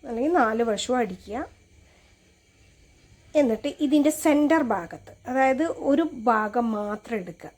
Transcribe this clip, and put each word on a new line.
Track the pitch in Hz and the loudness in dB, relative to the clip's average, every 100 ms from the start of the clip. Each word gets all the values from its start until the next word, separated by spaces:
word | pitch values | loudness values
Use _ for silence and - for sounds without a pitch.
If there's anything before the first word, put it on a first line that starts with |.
അല്ലെങ്കിൽ | 269 233 277 349 | -10 -4 0 2
നാല് | 233 220 233 | 2 0 -2
വശവും | 208 - 254 | -2 -2 -2
അടിക്കുക. | 220 185 - 220 349 _ _ _ _ _ _ _ _ _ _ _ _ _ _ _ _ _ _ 302 | -2 -6 -12 -12 -12 _ _ _ _ _ _ _ _ _ _ _ _ _ _ _ _ _ _ 2
എന്നിട്ട് | 277 220 285 277 294 | 2 2 -4 -4 2
ഇതിൻ്റെ | 294 285 302 | 4 4 2
സെൻറ്റർ | 330 294 294 320 262 | 2 4 4 2 2
ഭാഗത്ത്, | 202 170 160 - - - | -2 -4 -16 -20 -20 -6
അതായത് | 254 269 262 330 - - | 0 2 2 -2 -2 0
ഒരു | 285 320 254 220 | 2 2 -2 0
ഭാഗം | 220 214 233 233 214 | 0 0 -2 -2 -2
മാത്രം | 208 208 - 226 | -4 -8 -8 -8
എടുക്കുക. | 180 165 156 | -8 -14 -20